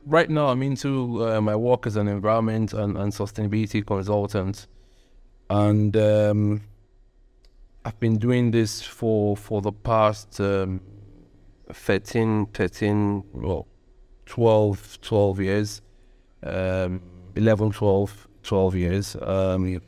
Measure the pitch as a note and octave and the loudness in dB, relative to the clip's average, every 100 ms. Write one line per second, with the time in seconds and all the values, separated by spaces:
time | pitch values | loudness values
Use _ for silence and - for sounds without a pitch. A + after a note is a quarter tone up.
0 | C#3+ E3 E3+ D#3 C#3+ B2 C#3 C3+ C#3+ C3+ | 0 2 2 2 2 0 -2 -2 -2 -2
1 | B2 A#2 A2+ A2 G#2+ G#2+ A#2+ B2 A#2+ G#2+ | -2 -2 0 0 0 0 2 0 0 -2
2 | G#2 G2+ G#2 A2+ A2 A2 G#2+ G#2+ G2+ E2+ | -2 0 0 2 0 -2 -2 -2 -4 -2
3 | G2+ G2+ G#2 - G#2 A2 G#2+ G#2+ G2+ G2+ | -4 -4 -6 -4 -2 -2 -2 -4 -4 -4
4 | F#2+ G#2 G2+ G#2 F#2+ F#2+ - - _ _ | -2 -2 -2 -4 -4 -6 -14 -20 _ _
5 | _ - - _ - G2+ G#2 G#2 G#2+ G#2+ | _ -20 -20 _ -4 2 4 4 2 4
6 | G#2+ G#2+ G#2 G#2 G#2 G#2 G#2 - _ _ | 4 4 4 2 0 -2 -6 -20 _ _
7 | _ _ _ _ _ _ - - - G#2+ | _ _ _ _ _ _ -20 -14 -12 -2
8 | A#2 A2 A#2 B2 A#2+ A2+ A2 - - - | 0 2 2 2 2 2 0 -2 -12 -4
9 | A2+ A2 G#2 G2+ - G#2+ G2+ G2+ - A2+ | 0 2 2 -2 -4 -4 -2 -4 0 2
10 | G#2+ G#2+ - - G2 G2 F#2+ F#2 - - | 2 0 -8 -4 0 0 -2 -6 -10 -20
11 | - - - _ - _ - - - G2 | -20 -20 -20 _ -20 _ -20 -8 -2 -2
12 | F#2+ A#2+ A2+ G#2+ G2+ - F2+ - G#2+ G#2 | -2 0 0 0 -2 -2 -4 -2 0 0
13 | G2+ G2+ F#2+ - - E2+ - _ _ _ | 0 -2 -8 -10 -6 -6 -8 _ _ _
14 | - - - - A#2 A2 G#2+ G2 - - | -20 -20 -14 0 4 4 2 0 -8 -20
15 | - A2 G2+ F#2+ F#2+ G2+ G#2+ - - _ | -2 0 2 0 -2 -2 -2 -8 -18 _
16 | _ _ _ _ - F#2 F#2 F#2 F#2 F2+ | _ _ _ _ -8 -4 -2 -2 -2 -6
17 | - F2+ F2+ G2+ A2 G#2+ G#2+ G2+ G#2 F#2+ | -10 -20 -10 0 2 4 2 0 2 2
18 | G2+ - - _ - G2+ F#2+ F#2 F2 F#2+ | 0 -6 -20 _ -4 0 2 2 0 0
19 | G2 - - F#2+ F#2+ F#2 F#2 F2+ | -4 -8 -4 0 0 0 -2 -4